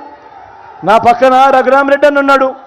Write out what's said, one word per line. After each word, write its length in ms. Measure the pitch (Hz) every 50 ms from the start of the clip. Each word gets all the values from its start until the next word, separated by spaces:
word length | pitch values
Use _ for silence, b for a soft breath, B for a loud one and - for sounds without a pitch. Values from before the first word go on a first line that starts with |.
| - - - - - - - - - - - - - - - - 151
నా 140 | 185 214
పక్కన 380 | 226 - 240 240 240 262 262 254 254 269 277
రఘురామరెడ్డి 580 | 269 262 254 254 262 277 285 277 277 285 294
అన్న 120 | 294 285 277
ఉన్నాడు 360 | 277 277 277 262 262 262 262 - -